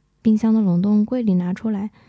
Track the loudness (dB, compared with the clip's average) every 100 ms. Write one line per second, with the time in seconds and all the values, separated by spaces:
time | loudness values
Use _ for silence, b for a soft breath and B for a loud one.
0 | _ _ 0 0 2 2 2 0 2 2
1 | 0 -2 0 0 -2 -6 -6 -6 -8 b